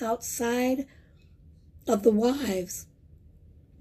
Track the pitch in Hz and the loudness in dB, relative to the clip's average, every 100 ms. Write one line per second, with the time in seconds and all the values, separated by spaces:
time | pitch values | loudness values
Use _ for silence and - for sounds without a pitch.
0 | 226 233 - - 233 240 254 262 269 - | -4 -4 -6 -4 -2 0 2 0 -4 -14
1 | - - - - - - - - - 214 | -20 -20 -20 -20 -20 -20 -20 -12 -2 2
2 | 226 208 233 277 233 185 180 - - - | 4 4 4 0 -2 -4 -6 -12 -16 -20
3 | - - - - - - - - | -20 -20 -20 -20 -20 -20 -20 -20